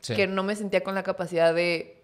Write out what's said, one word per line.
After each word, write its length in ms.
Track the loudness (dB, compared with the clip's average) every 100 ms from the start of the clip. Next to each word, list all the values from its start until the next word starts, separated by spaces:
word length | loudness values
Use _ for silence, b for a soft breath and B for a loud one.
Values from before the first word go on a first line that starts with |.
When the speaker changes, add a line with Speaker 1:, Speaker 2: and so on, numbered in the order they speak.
Speaker 1:
Sí. 140 | -4 0
Speaker 2:
que 120 | 0
no 160 | 0
me 120 | -2 -4
sentía 260 | 0 0
con 140 | 0 -4
la 80 |
capacidad 500 | -4 -4 -2 2 4
de 500 | 4 2 0 -4 -16